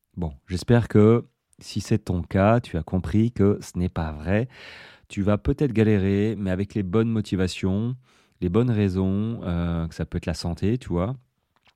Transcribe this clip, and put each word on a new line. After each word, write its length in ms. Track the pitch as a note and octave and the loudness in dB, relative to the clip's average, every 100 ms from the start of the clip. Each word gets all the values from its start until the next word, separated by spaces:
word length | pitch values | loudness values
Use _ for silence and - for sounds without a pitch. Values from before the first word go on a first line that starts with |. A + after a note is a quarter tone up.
| _ - | _ -8
Bon, 160 | E2 D2 - | -8 -8 -8
j'espère 400 | F#2 - A#2+ A2+ | -4 2 2 4
que 380 | G#2+ G#2+ A#2 - _ _ _ | 6 6 6 0 _ _ _
si 220 | - A2 | -10 -8
c'est 240 | - A2 - | -2 -2 0
ton 160 | F2+ | -4
cas, 380 | D#2+ G2 G2 A#2+ | 0 4 4 4
tu 180 | - E2+ | 0 -6
as 60 | |
compris 480 | - F#2 - G#2+ A#2 | -4 -4 0 0 2
que 260 | - G2 G2+ | 2 2 2
ce 160 | - F2+ | -4 -4
n'est 120 | F2+ | -4
pas 220 | - D#2+ | -2 -6
vrai. 360 | D2+ D#2 G#2 B2+ - - - - - _ | -6 -2 -2 -2 -8 -20 -20 -20 -20 _
Tu 140 | - | -4
vas 160 | G2 G#2 | 0 0
peut-être 360 | - C#3 D3 | 0 0 0
galérer, 640 | A2 A2 G#2 F#2+ G2 G#2+ G2+ | 2 4 4 2 2 0 -2
mais 140 | F#2+ | -2
avec 220 | F#2 G2 | -2 -2
les 100 | A2+ | -4
bonnes 260 | F#2 G#2+ A2+ | -2 0 0
motivations, 880 | A2+ G#2 F#2 F#2 - F#2+ G2 A#2 C3 _ _ _ - | -2 -2 -2 -2 -2 -2 -2 -4 -8 _ _ _ -6
les 80 | F2+ | 0
bonnes 220 | G2 B2 | 2 2
raisons, 680 | G#2+ G2+ F#2 F#2+ G2 A2 A#2 | 2 2 2 0 0 -4 -6
euh, 440 | F#2 F2 E2+ E2+ E2 | -4 -2 -2 -2 -4
que 80 | - | -6
ça 100 | E2+ | -6
peut 120 | E2+ | -6
être 80 | F2+ | -6
la 80 | |
santé, 440 | E2+ F2 E2+ F#2+ B2+ | -6 -6 -4 -2 -2
tu 120 | - | -2
vois, 260 | E2+ G2 C3 _ _ _ _ _ | -2 -2 -6 _ _ _ _ _